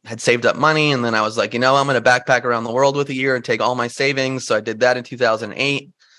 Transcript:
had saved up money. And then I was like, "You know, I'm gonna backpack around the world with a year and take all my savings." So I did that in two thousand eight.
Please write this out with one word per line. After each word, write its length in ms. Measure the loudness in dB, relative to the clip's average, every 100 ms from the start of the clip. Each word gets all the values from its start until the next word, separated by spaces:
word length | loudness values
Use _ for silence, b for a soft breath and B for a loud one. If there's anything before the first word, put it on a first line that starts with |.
| -14
had 160 | -4
saved 240 | 0 2 2
up 100 | 2
money. 380 | 2 2 2
And 100 | 0
then 100 | 0
I 80 | 0
was 160 | 0 -2
like, 160 | -2
"You 60 | 0
know, 160 | 2 2
I'm 120 | 2
gonna 120 | 2
backpack 460 | 4 2 2 0 2
around 180 | -2
the 80 | -2
world 240 | 0 2 0
with 140 | -4
a 40 |
year 220 | -4 -2 -2
and 80 |
take 160 | -2 -2
all 160 | 0 -2
my 140 | -4
savings." 580 | -2 -2 0 -2 -4 -2
So 80 | -2
I 60 |
did 180 | -2 0
that 160 | 0 0
in 80 |
two 140 | -4 -2
thousand 380 | 0 0 -4 -4
eight. 320 | -2 -2 -6 _ b